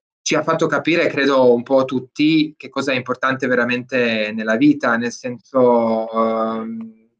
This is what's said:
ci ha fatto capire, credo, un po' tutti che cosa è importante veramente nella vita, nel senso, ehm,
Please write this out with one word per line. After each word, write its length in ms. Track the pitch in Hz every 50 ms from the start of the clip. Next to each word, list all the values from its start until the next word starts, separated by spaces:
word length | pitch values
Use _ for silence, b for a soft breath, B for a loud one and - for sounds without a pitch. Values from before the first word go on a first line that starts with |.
| _ _ _ _
ci 140 | - - 160
ha 80 | 147 156
fatto 240 | 165 160 160 165
capire, 400 | 156 147 139 - 156 165 170 151
credo, 460 | - - 143 139 139 139 135 127 123 120
un 100 | 120 120
po' 200 | - 135 135 131
tutti 680 | 131 135 127 127 - _ - 147 156 160 156 151 151 -
che 120 | - - 127
cosa 220 | - 135 131 143 131
è 20 |
importante 500 | 123 127 127 123 - - 135 131 131 143
veramente 840 | 123 127 120 120 123 123 123 123 - 135 123 120 117 113 110 107 107 110
nella 220 | 110 110 110 110
vita, 400 | 117 143 151 143 143 - 123 117
nel 140 | 117 120 120
senso, 1000 | - - - 127 123 117 _ _ - 131 123 123 120 117 117 113 113 110 113 113
ehm, 920 | 113 113 113 113 113 110 110 113 113 113 113 113 113 113 113 113 110 110 113 _ _